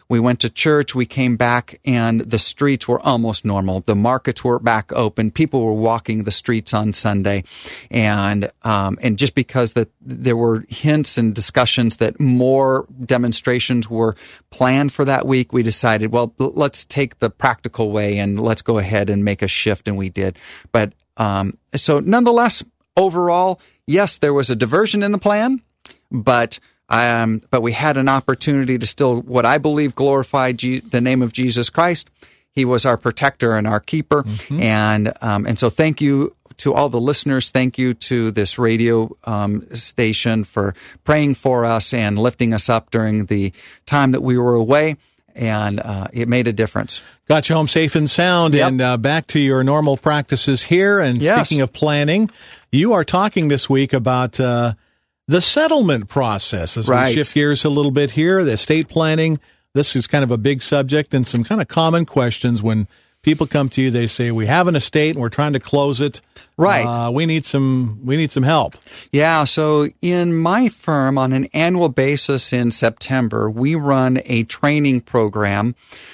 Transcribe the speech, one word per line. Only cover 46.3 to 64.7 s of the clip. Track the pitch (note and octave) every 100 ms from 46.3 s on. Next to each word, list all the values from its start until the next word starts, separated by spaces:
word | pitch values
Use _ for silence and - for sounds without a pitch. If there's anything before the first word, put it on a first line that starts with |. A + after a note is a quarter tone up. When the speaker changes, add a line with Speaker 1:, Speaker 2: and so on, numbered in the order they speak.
| B2 A#2
Speaker 1:
a |
difference. | G#2 A2 - G#2 - - _ -
Speaker 2:
Got | D3+ -
you | D#3+
home | D3+
safe | D#3+ D#3+ D#3+
and | D3
sound | - F3+ F3 E3
Speaker 1:
Yep. | C#3+ -
Speaker 2:
and, | B2+
uh, | B2+ B2
back | C3+ D#3+ -
to | D#3
your | C#3 C3
normal | C3 D3+ D3 C3+
practices | D#3 D3 - C3 - C3
here. | - F3 G3 G3+
And | C#3+ B2
Speaker 1:
Yes. | D3+ A#3 -
Speaker 2:
speaking | D3
of | B2+
planning, | - D3+ D3 D3 F#3+ G#3+ - - - _
you | C3+ G#3+
are | G3+ D3+
talking | F3+ G#3 F#3+ D3+
this | C#3+ -
week | C3+ C3+
about, | C3+ A#2+ B2+ B2 -
uh, | B2+ A#2+ A#2+ G#2+ _ _ _ _ -
the | F3
settlement | - - D#4+ D#4 F#3+ B2 G2+
process. | C#3 A#2+ G2+ - F#2+ D#2+ A#2
As | G#2+
Speaker 1:
Right. | B2 C3
Speaker 2:
we | A#2+
shift | C#3+
gears | D3 D3 C#3+
a | D3+
little | C#3+ C#3+
bit | C3 C#3+
here, | D3+ E3+ F#3+
the | D#3
estate | A2 - D#3 D#3
planning, | D#3+ D#3+ D#3+ D#3+ D3+ _ _ _
this | C#3 C#3+ C3
is | -
kind | D3
of | B2+
a | A#2
big | C3 C3+
subject | - D3 C3 D3+ D3
and | C#3 A#2+
some | A#2+ A2+
kind | G#3+
of | C#3
common | E3 E3 E3+ E3
questions | C#3 A#2+ - B2 A2+
when | A2+ G#2+ G2+ _ _ _
people | D#3 D#3 D3+
come | D3 C3+
to | -
you, | C3
they | A#2+ A#2
say, | - A#2+
"We | A2+ G#2+
have | D#3+
an | F3+